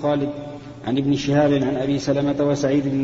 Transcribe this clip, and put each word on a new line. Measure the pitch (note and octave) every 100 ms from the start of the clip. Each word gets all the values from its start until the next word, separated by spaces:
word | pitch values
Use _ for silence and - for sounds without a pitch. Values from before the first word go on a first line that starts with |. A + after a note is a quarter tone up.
خالد | D3 D3 C#3 - - - - - -
عن | C3
ابن | C#3 C#3
شهاب | - C#3+ C#3+
عن | C#3+ C3 C3
أبي | C3+ C#3+
سلمة | C#3+ C#3 C#3+ C#3+
وسعيد | C#3+ C#3+ C#3 C#3+
بن | C#3 C3+